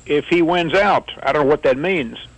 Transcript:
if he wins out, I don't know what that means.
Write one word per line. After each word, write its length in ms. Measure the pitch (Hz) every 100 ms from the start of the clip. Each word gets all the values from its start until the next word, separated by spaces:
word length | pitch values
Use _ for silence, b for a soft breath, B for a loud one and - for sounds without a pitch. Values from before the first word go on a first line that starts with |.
| -
if 200 | 147 -
he 140 | 175
wins 320 | 165 175 165
out, 380 | 190 202 131 - -
I 80 | 135
don't 120 | 151
know 40 | 139
what 140 | 147
that 140 | 139 131
means. 400 | 180 175 117 113 -